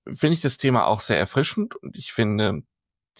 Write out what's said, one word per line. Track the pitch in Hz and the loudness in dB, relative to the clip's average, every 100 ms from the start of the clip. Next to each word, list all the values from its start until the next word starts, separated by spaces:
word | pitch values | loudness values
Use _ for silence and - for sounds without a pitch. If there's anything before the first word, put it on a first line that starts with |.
finde | - - 151 | -16 0 2
ich | 165 | 2
das | 143 - | 0 0
Thema | 135 120 - | 2 4 4
auch | 104 | 2
sehr | - 85 | 2 0
erfrischend | 95 135 147 - 214 | 2 0 0 -2 -6
und | - - - | -8 -14 -14
ich | - | -6
finde, | - 107 104 107 78 - _ _ _ _ | -2 0 2 0 -2 -8 _ _ _ _